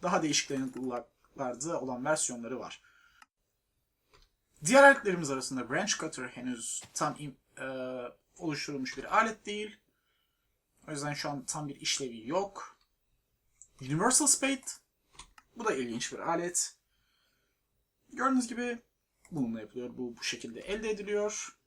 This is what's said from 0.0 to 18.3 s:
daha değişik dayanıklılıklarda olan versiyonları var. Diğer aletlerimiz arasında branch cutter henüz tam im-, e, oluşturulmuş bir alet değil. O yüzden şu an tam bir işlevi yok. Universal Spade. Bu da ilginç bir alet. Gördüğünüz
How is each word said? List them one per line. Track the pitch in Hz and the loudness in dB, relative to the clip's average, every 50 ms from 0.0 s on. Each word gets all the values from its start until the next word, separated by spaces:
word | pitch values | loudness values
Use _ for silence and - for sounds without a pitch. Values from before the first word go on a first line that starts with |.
daha | 180 175 180 180 | 0 2 2 2
değişik | 160 151 143 - - - | 2 4 2 2 0 0
dayanıklılıklarda | 143 131 135 127 127 127 131 127 120 123 - - _ _ _ _ _ - 139 123 120 120 135 165 165 139 | -2 -2 -2 -4 -4 -4 -4 -4 -4 -4 -8 -10 _ _ _ _ _ -4 -4 -4 -4 -4 -4 -4 -4 -2
olan | 131 131 127 120 127 | -2 -4 -4 -2 2
versiyonları | 151 156 151 - - 127 120 117 117 127 117 | 2 2 2 2 -2 -4 -6 -6 -6 -6 -6
var. | - - - - _ - _ - - _ _ _ - _ _ _ _ _ _ _ _ _ _ _ _ _ _ _ _ _ _ - - _ _ _ _ _ _ _ 147 | -8 -10 -12 -16 _ -20 _ -20 -20 _ _ _ -20 _ _ _ _ _ _ _ _ _ _ _ _ _ _ _ _ _ _ -20 -20 _ _ _ _ _ _ _ 0
Diğer | 160 247 277 | 6 10 12
aletlerimiz | 277 277 269 - - 202 180 175 160 135 | 12 12 12 10 4 0 0 2 0 0
arasında | 135 131 127 - 131 131 120 110 | -2 -2 -2 -4 -4 -4 -4 -2
branch | 135 170 208 208 - - | 0 0 0 0 0 -2
cutter | 170 156 - - 123 123 | -2 -6 -6 -8 -10 -8
henüz | - 135 127 127 123 113 113 - - - - - - | -8 -8 -6 -6 -6 -6 -6 -8 -8 -10 -10 -10 -4
tam | - 165 143 - | -2 -2 -2 -2
im-, | - 147 143 - _ _ _ _ - | -4 -10 -12 -12 _ _ _ _ -10
e, | 131 131 131 131 127 127 127 127 123 120 - _ _ _ _ - | -8 -8 -6 -6 -6 -6 -6 -6 -8 -10 -12 _ _ _ _ -8
oluşturulmuş | 175 160 143 139 - - 143 135 131 127 - 135 | -4 -4 -4 -4 -4 -6 -4 -4 -6 -6 -6 -8
bir | 131 - - | -4 2 4
alet | 208 226 226 214 - _ | 4 4 4 0 -6 _
değil. | 208 208 208 214 208 - - _ _ _ _ _ _ _ _ _ _ _ _ _ _ _ _ _ _ _ _ - - | -6 -4 -4 -6 -8 -10 -18 _ _ _ _ _ _ _ _ _ _ _ _ _ _ _ _ _ _ _ _ -12 -10
O | |
yüzden | 151 143 143 147 147 | -8 -6 -4 -4 -4
şu | 143 - - | -4 -4 -6
an | 143 139 - | -6 -6 -6
tam | - - 156 151 143 | -6 -6 -6 -6 -6
bir | 139 - | -8 -6
işlevi | 156 - - - 139 123 117 113 113 120 | -2 -2 0 0 -2 -4 -6 -8 -6 0
yok. | 160 190 202 202 - - - - - _ _ _ _ _ _ _ _ _ _ _ _ _ _ _ _ _ - _ _ - | 0 0 0 0 -6 -12 -14 -14 -16 _ _ _ _ _ _ _ _ _ _ _ _ _ _ _ _ _ -20 _ _ -14
Universal | 131 131 147 160 202 247 240 - 302 | -4 -2 0 4 4 6 6 6 6
Spade. | 254 - - 277 269 269 262 - - - - _ _ _ _ _ _ _ - - - _ - _ _ _ | 6 4 4 4 2 0 0 -4 -10 -14 -14 _ _ _ _ _ _ _ -20 -20 -20 _ -20 _ _ _
Bu | 233 226 | -2 0
da | 220 156 | 0 2
ilginç | 131 123 120 113 120 - - | 2 0 -2 -2 -4 -4 -4
bir | 131 - | -6 -6
alet. | - 147 165 170 175 180 175 - - - - _ _ _ _ _ _ _ _ _ _ _ _ _ _ _ _ _ _ _ _ _ _ _ _ _ _ _ | -2 -2 0 0 -2 -2 0 -2 -2 -2 -6 _ _ _ _ _ _ _ _ _ _ _ _ _ _ _ _ _ _ _ _ _ _ _ _ _ _ _
Gördüğünüz | - - 247 262 | -4 0 2 4